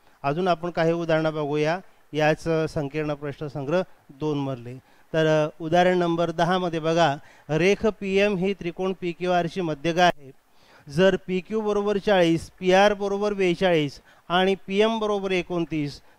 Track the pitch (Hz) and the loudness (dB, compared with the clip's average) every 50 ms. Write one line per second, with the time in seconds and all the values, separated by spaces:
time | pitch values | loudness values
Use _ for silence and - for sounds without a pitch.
0 | _ _ _ _ - 139 147 170 190 180 170 160 175 175 - 180 160 165 170 170 | _ _ _ _ -4 -4 -2 0 0 0 0 0 -4 -4 -2 0 0 2 0 0
1 | 170 165 160 156 160 160 156 156 151 143 147 151 151 156 170 190 - - _ _ | 0 0 0 0 0 0 -2 -2 -4 -2 -2 -2 0 -2 -2 -4 -8 -16 _ _
2 | _ _ 143 151 151 151 156 - - 165 160 160 160 151 - 165 143 135 151 156 | _ _ -2 0 2 2 0 0 -2 -2 -2 -2 -2 -2 -4 -6 -6 -4 -6 -6
3 | 151 151 147 139 147 143 135 - 156 143 - 151 135 139 165 185 175 - - _ | -6 -6 -6 -6 -8 -10 -10 -10 -12 -10 -10 -8 -4 -2 -2 -2 -2 -4 -12 _
4 | _ - 143 135 151 156 147 143 139 135 135 120 117 120 127 127 - _ - - | _ -20 -12 -6 -4 -4 -2 -2 -4 -4 -6 -8 -10 -14 -16 -18 -20 _ -20 -20
5 | - _ - 160 160 156 156 156 151 160 - - 165 156 170 175 180 180 185 180 | -12 _ -2 0 2 2 2 2 0 -2 -4 -8 -4 0 2 4 4 4 2 2
6 | 175 170 170 165 170 165 160 170 170 170 185 185 185 170 165 165 151 160 165 170 | 0 0 0 0 -2 -2 -2 -2 0 0 0 0 -2 -4 -4 -4 -2 0 2 2
7 | 165 143 139 151 - - - - _ - 151 156 175 196 202 - 220 214 202 - | 2 2 0 -2 -10 -18 -20 -20 _ -4 -2 0 2 2 2 2 0 -2 -2 -2
8 | 202 190 190 196 202 208 202 170 185 202 196 - 170 151 - - 185 190 190 - | -4 -2 2 2 2 2 0 0 -2 -2 -4 -4 -8 -10 -6 -6 -6 -6 -6 -6
9 | 180 175 165 - 180 180 180 175 170 160 - 190 175 160 151 139 139 170 160 180 | -6 -8 -6 -4 -2 0 0 0 0 -2 -4 -4 -4 -4 -4 -2 -2 -2 2 4
10 | 180 175 - - 139 131 - _ _ _ _ _ _ _ - - _ 147 139 160 | 4 4 2 0 -10 -20 -20 _ _ _ _ _ _ _ -20 -20 _ -6 2 4
11 | 190 196 185 185 - - 185 185 175 - 214 220 214 208 208 208 202 208 208 196 | 4 4 4 2 -2 -4 -4 -4 -4 -4 -4 -4 -2 0 -2 0 0 0 -2 0
12 | - 214 196 185 175 165 165 160 - - - - 185 180 180 190 202 214 208 196 | 2 2 4 4 6 4 2 0 -2 -8 -12 -2 2 4 6 6 6 6 4 0
13 | 202 202 202 202 208 208 208 196 190 180 170 - 190 180 170 156 147 139 - - | -2 -4 -2 -2 -2 -2 0 0 0 0 0 2 2 2 4 2 2 -2 -6 -12
14 | _ - - _ _ - 170 185 185 190 196 190 - 190 190 202 220 220 226 220 | _ -20 -20 _ _ -2 0 2 2 2 0 -2 -4 -2 0 2 2 2 2 -2
15 | 214 208 208 196 190 190 190 180 165 - 180 170 170 - 160 156 147 143 - - | -2 -2 -2 -2 -2 -2 -2 -2 -2 -2 -4 -4 -4 -2 -4 -4 -4 -6 -8 -14
16 | - _ _ | -20 _ _